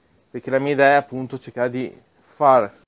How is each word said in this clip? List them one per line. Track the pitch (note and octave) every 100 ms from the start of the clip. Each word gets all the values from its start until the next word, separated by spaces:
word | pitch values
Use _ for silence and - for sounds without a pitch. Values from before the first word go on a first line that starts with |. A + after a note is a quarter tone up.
| _ _ _
perché | B2 -
la | C3
mia | C#3+
idea | C#3 C#3
è | D3
appunto | D3 B2+ B2+ C3+
cercare | - B2 B2
di | B2 A#2+ - _ _ _
far | - C#3+ B2+ G2+ -